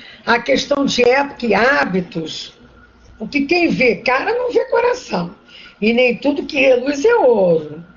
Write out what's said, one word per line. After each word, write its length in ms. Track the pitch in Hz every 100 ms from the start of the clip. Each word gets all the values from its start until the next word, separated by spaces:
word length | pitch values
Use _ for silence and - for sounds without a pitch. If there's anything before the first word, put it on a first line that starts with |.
| - - -
a 120 | 233
questão 460 | - 269 - 277
de 240 | 277 - 240
época 380 | 262 277 - 233
e 80 |
hábitos. 1000 | 196 247 285 226 185 175 170 156 - - - - - - _ - -
Porque 240 | 220 285
quem 260 | 277 349 339
vê 280 | 170 254 208
cara 360 | - 254 381
não 180 | 480 494
vê 140 | 453
coração. 680 | 523 466 480 480 - 202 175 - _ - - -
E 120 | 208
nem 240 | 233 254 226
tudo 300 | 285 285 -
que 120 | 302
reluz 460 | 269 247 262 277
é 100 | 427
ouro. 680 | 466 277 220 180 165 151 151 175